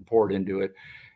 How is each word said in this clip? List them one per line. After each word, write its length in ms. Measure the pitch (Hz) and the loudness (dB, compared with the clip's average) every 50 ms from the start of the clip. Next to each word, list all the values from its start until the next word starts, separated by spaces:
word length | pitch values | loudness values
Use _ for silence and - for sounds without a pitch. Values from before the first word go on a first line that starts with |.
| - - | -6 0
poured 240 | 117 113 107 98 | 2 4 4 4
into 300 | 98 98 95 92 95 95 | 2 -2 -2 -2 -2 -2
it. 120 | 95 95 - - - - - - - - _ | -4 -4 -6 -10 -20 -20 -20 -20 -20 -20 _